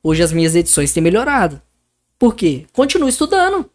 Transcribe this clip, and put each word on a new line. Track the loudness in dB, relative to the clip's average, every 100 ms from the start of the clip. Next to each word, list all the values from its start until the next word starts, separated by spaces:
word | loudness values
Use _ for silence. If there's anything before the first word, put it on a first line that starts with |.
Hoje | -2 0
as | 0
minhas | 0 0
edições | 0 0 -2 -2
têm | 0
melhorado. | 0 0 0 0 -2 -4 _ _ _ _ _ _
Por | 0
quê? | 2 -2 -2 -6
Continuo | -2 0 0 -2
estudando. | -2 0 2 2 -2 -6